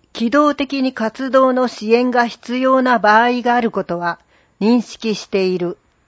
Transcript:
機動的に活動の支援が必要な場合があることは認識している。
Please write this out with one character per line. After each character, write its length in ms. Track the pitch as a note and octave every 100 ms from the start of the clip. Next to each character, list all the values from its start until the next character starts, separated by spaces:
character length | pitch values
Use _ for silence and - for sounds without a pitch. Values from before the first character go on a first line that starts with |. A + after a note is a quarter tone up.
| _
機 180 | - A#3
動 240 | C#4 D4
的 260 | C#4+ C#4 C#4
に 120 | C4
活 380 | C4 A3 - C4
動 220 | C4 C4
の 140 | B3+ B3
支 260 | - G#3+
援 180 | A#3 B3+
が 160 | A#3+ A#3+
必 300 | - - B3
要 240 | C4 C4
な 160 | B3+ A#3
場 260 | G3+ G#3+
合 160 | A#3+ B3
が 140 | A#3+
あ 60 | A#3+
る 100 | A#3
こ 140 | G3+
と 140 | F#3 F3
は 220 | F3 E3+ _ _ _ -
認 200 | G3+ A#3+
識 340 | G#3 - A3+
し 120 | G3+ -
て 200 | G3+ F#3+
い 120 | F#3
る。 180 | F3 - _ _